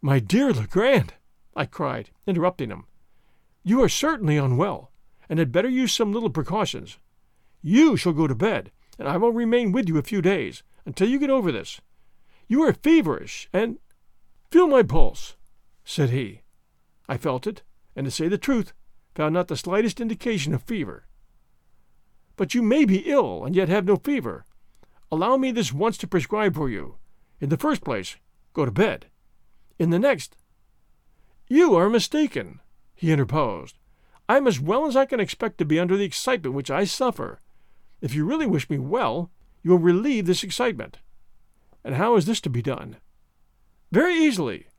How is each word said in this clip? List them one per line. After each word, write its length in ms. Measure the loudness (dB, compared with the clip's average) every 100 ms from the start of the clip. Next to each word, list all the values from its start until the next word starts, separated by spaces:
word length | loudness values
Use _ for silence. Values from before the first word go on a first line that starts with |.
"My 200 | 2 0
dear 320 | 2 2 2
Legrand," 600 | 0 0 0 4 2 2 -8 _ _ _ -8
I 100 | -8
cried, 440 | -4 -6 -6 -10 _
interrupting 460 | -4 0 0 -2 -8
him, 160 | -10 -16 -20 _ _ _ _ _ _
"you 180 | -2 2
are 60 | 2
certainly 480 | 2 -2 0 0 2
unwell, 560 | 2 0 -2 -4 -14 _ -20 _ _
and 120 | -2
had 100 | 0
better 180 | 0 0
use 240 | 0 0
some 200 | 0 0
little 180 | 0 -2
precautions. 680 | -4 -4 -2 -4 -6 -14 -20 _ _ _ _ _ _
You 360 | 0 4 6 4
shall 160 | 0
go 160 | 0 0
to 60 |
bed, 360 | 0 -2 -2 -6 _ _ -10
and 100 | -4
I 80 | 0
will 160 | 0
remain 400 | 0 2 2 2
with 160 | 0 0
you 100 | -2
a 40 |
few 200 | -2 0
days, 400 | 0 0 -4 -12 _ _ -16
until 220 | -2 0
you 100 | 2
get 100 | 2
over 240 | 2 0
this. 280 | -4 -8 -16 _ _ -20 -20 -20 _ -2
You 160 | 2
are 100 | 2
feverish, 760 | 2 4 4 4 -4 -8 -16 -4
and" 260 | -2 -2 -6 -18 _ _ -20 -20 -20 _
"Feel 180 | 4 6
my 140 | 6
pulse," 540 | 6 8 8 8 -12 -14 -20 -20 -20 _
said 260 | -12 -2 0
he. 320 | 0 -6 -12 -20 _ _ _ _ _ _
I 80 | -6
felt 280 | -4 -4 -6
it, 160 | -10 -16 -20 _ -10
and 80 |
to 60 | -8
say 180 | -4 -2
the 100 | -2
truth, 340 | 0 -2 -2 -10 -20 -20 _
found 200 | -4 -2
not 140 | 0 -2
the 80 | -6
slightest 440 | -4 -2 -2 -2
indication 540 | -6 -6 -4 -4 -2
of 80 | -4
fever. 440 | -4 -8 -6 -10 -18 -20 _ _ _ _ _ _ _ _ _ _ _ -6
"But 180 | -4
you 80 | 0
may 220 | 2 4
be 260 | 4 4 2
ill, 340 | 0 0 -2
and 120 | -2 0
yet 120 | 2
have 160 | 0
no 120 | 2 0
fever. 500 | 0 -4 -4 -10 -16 -20 -20 _ -20 _ -8
Allow 260 | -4 0 0
me 140 | 0
this 220 | -2 -4
once 260 | -2 -2 -4
to 80 | -4
prescribe 480 | -4 -2 -2 0
for 160 | 0 -4
you. 260 | -6 -10 -14 -20 -20 _ _
In 80 | -4
the 80 | -2
first 260 | 0 -2
place, 340 | -4 -6 -8 -16 _ _ _
go 120 | -4
to 60 | -2
bed. 400 | 2 0 0 -12 _ _ _ _ _ -20 _
In 120 | 0
the 80 | 2
next," 380 | 2 0 -6 _ _ _ _ _ _ _ _ _ _ _ 0
"You 260 | 4 6
are 160 | 6 4
mistaken," 680 | 2 0 -2 -2 -2 -10 -14 -20 _ -20
he 160 | _ 0
interposed. 680 | 0 0 -2 -2 -4 -12 -20 _ _ _ _ _
"I 80 | 2
am 100 | 2
as 140 | -2
well 260 | -2 -2 0
as 100 | 0
I 100 | 0
can 140 | -2
expect 380 | -4 -4 -8 -4
to 60 |
be 160 | -2 0
under 160 | 2 0
the 80 |
excitement 500 | -2 -4 -2 -2 -2
which 160 | -6 -4
I 140 | -2
suffer. 560 | -2 -2 -4 -4 -10 -12 -20 -20 _ -20 -20 -10
If 140 | -6
you 100 | -2
really 220 | -2 0 0
wish 240 | -2 -2
me 80 | -6
well, 520 | -4 -2 -2 -4 -8 -14 -20 _
you 100 | 2
will 60 | 4
relieve 480 | 4 2 0 -2 0
this 180 | -2
excitement." 540 | -2 -4 -4 -4 -12 -16 -20 -20 -20 -20 _ _ _ _
"And 140 | -8 -2
how 180 | 2 2
is 100 | 2
this 140 | -2
to 80 | -2
be 120 | -4
done?" 360 | -4 -6 -10 -18 -20 _ _ _ _ _ _ _ _
"Very 240 | 2 2
easily. 520 | 4 2 2 -4 -6 -12